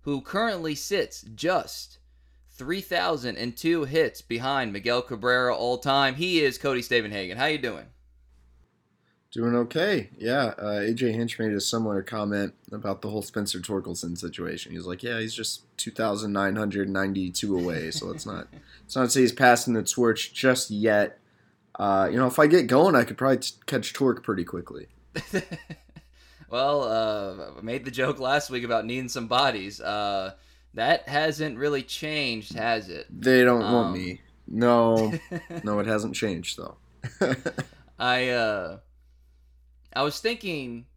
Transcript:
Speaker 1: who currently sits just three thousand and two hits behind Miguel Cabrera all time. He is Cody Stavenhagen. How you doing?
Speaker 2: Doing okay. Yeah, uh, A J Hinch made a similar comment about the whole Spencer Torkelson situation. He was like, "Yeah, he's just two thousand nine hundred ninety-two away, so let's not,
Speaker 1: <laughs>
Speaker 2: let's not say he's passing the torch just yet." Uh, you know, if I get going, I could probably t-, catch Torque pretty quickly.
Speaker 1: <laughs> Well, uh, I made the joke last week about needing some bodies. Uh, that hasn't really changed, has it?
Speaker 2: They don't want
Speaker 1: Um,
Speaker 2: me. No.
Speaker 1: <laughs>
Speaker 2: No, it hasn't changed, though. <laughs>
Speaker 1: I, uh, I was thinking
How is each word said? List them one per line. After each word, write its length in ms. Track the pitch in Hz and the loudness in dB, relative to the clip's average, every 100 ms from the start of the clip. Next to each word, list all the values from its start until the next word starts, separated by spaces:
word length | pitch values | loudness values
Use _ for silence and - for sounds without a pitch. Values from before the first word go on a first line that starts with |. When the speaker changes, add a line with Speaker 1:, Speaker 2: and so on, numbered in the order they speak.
Speaker 1:
who 200 | 143 143 | -4 -6
currently 540 | - 196 226 190 160 | -4 -2 -2 -2 -6
sits 480 | 143 - 196 - - - 110 | -6 -4 -2 -2 -8 -18 -6
just 600 | 160 180 - - - - _ _ _ _ _ | -2 -2 -4 -12 -16 -20 _ _ _ _ _
three 300 | - 131 190 | -14 -8 -6
thousand 560 | 190 175 180 156 123 95 | -2 -2 0 -2 -4 -6
and 200 | 120 117 | -8 -4
two 280 | 160 170 | 0 0
hits 380 | 135 160 139 - | 2 2 2 -2
behind 500 | - 117 131 139 117 | -8 -4 -2 -2 -2
Miguel 300 | 101 98 120 | -4 0 0
Cabrera 520 | 123 120 120 123 123 | -2 -4 2 2 2
all 240 | 113 120 123 | 0 0 0
time. 380 | 139 139 135 131 | 2 4 2 0
He 240 | 180 170 | 0 2
is 180 | 143 - | 2 0
Cody 220 | 143 127 | -2 -2
Stavenhagen. 560 | 117 120 107 101 92 101 | 2 0 0 -6 -6 -2
How 100 | 143 | -2
you 120 | 156 | -2
doing? 280 | 127 85 57 _ _ _ _ _ _ _ _ _ _ _ _ _ _ | -4 -8 -14 _ _ _ _ _ _ _ _ _ _ _ _ _ _
Speaker 2:
Doing 240 | 117 117 | -2 0
okay. 560 | 120 120 156 190 180 101 - | 2 0 0 0 0 -2 -8
Yeah, 360 | 113 135 120 - | -2 0 0 -2
uh, 200 | 104 104 | -4 -2
A 120 | 104 | 0
J 200 | 117 123 | 0 0
Hinch 260 | 110 117 - | 0 -2 -2
made 140 | 110 | -2
a 80 | 101 | 0
similar 420 | - 117 110 101 | 0 -2 0 -2
comment 520 | 95 110 104 104 101 - - | -4 -4 -2 -2 -4 -8 -14
about 300 | 107 104 98 | -8 -6 -4
the 80 | 107 | -4
whole 120 | 107 | -6
Spencer 380 | 101 110 101 95 | -6 -4 -4 -6
Torkelson 580 | 87 98 92 85 87 85 | -4 -4 -4 -8 -8 -8
situation. 540 | 87 80 85 82 - | -8 -8 -8 -8 -10
He 60 | 87 | -12
was 80 | 87 | -10
like, 160 | 92 | -8
"Yeah, 160 | 120 117 | -6 -6
he's 120 | 110 | -6
just 300 | 110 110 - _ - | -6 -8 -8 _ -10
two 160 | - | -10
thousand 400 | - 113 101 107 | -2 -2 0 -2
nine 240 | 101 98 104 | 0 0 0
hundred 320 | 107 98 98 | -2 -2 -2
ninety-two 680 | 95 98 98 92 87 104 92 | 0 0 -2 -4 -4 0 0
away, 360 | 87 80 80 | 0 -2 -4
so 140 | 82 92 | -6 -8
let's 200 | 90 - | -10 -10
not, 220 | 90 - - - | -10 -12 -18 -20
Speaker 1:
<laughs> 160 | - | -20
Speaker 2:
let's 140 | - 131 | -8 0
not 160 | 123 | 2
say 80 | 135 | 6
he's 100 | 123 | 4
passing 440 | 117 131 117 - | 8 6 8 4
the 100 | 113 | 0
torch 500 | 104 - 120 110 - | 0 2 2 2 -4
just 380 | - 131 127 - | 0 2 2 0
yet." 480 | 104 110 104 101 - _ _ _ _ _ - | 0 4 4 2 -4 _ _ _ _ _ -2
Uh, 320 | 101 98 95 | 2 4 4
you 80 | 120 | 2
know, 120 | 127 | 2
if 100 | 127 | 6
I 80 | 151 | 8
get 220 | 175 123 | 8 6
going, 260 | 127 180 | 6 8
I 80 | 143 | 6
could 160 | 117 107 | 4 2
probably 200 | 135 131 | 2 2
t-, 180 | - - - | 0 -10 -4
catch 280 | 135 107 | -4 -4
Torque 280 | - 135 113 | 0 2 2
pretty 220 | - 95 | -2 -4
quickly. 420 | 85 87 87 - - _ _ - - | -4 -8 -10 -14 -16 _ _ -12 -4
Speaker 1:
<laughs> 100 | 190 - 165 - 156 _ - _ _ - _ - | -6 -6 -14 -14 -18 _ -20 _ _ -20 _ -8
Well, 360 | 120 139 147 | -2 2 2
uh, 720 | 123 113 110 107 98 95 - 64 | 2 0 0 -2 -6 -10 -14 -12
I 40 | |
made 220 | 107 131 | -8 -6
the 60 | 127 | -6
joke 300 | 123 131 143 | -2 -2 0
last 280 | 131 143 - | 2 0 0
week 140 | 127 | -6
about 240 | 120 113 110 | 0 0 0
needing 220 | 123 127 | -6 -6
some 180 | 131 113 | -6 0
bodies. 540 | 120 143 107 95 101 | 2 2 0 -8 -8
Uh, 540 | 90 104 101 98 95 98 _ _ _ | -4 -2 0 -2 -4 -10 _ _ _
that 340 | - 120 170 - | -2 2 2 0
hasn't 500 | 143 156 143 151 117 | -2 0 -2 -6 -2
really 240 | 147 143 | -2 -2
changed, 720 | 127 - 156 151 139 113 104 | -4 -10 -6 -4 -4 -6 -8
has 340 | 117 113 113 92 | -4 0 0 -2
it? 180 | 85 - | -14 -14
Speaker 2:
They 320 | - 117 127 | -2 6 8
don't 300 | 123 120 107 | 8 6 4
want 160 | 123 104 | 4 2
Speaker 1:
Um, 40 | |
Speaker 2:
me. 280 | 92 90 90 - _ - | -2 -6 -8 -16 _ -8
No. 680 | 110 120 120 117 113 110 156 - 175 | 2 6 6 6 6 4 -2 -6 -12
Speaker 1:
<laughs> 260 | - 170 | -10 -8
Speaker 2:
No, 160 | 107 104 | -2 -2
it 80 | 101 | 0
hasn't 260 | 110 107 | -2 -2
changed, 460 | - 110 85 85 - | -4 -4 -4 -8 -10
though. 160 | 85 - _ _ - - | -12 -16 _ _ -16 -4
<laughs> 160 | 254 131 - - - - _ - | -2 -2 -6 -8 -12 -16 _ -6
Speaker 1:
I, 300 | 123 127 127 | 0 0 0
uh, 500 | 123 110 104 85 98 _ _ _ _ _ _ _ _ _ _ _ - | 0 0 -2 -6 -12 _ _ _ _ _ _ _ _ _ _ _ -2
I 60 | |
was 160 | 147 - | -2 0
thinking 640 | 220 233 208 156 127 117 123 | -4 -4 -6 -6 -8 -12 -14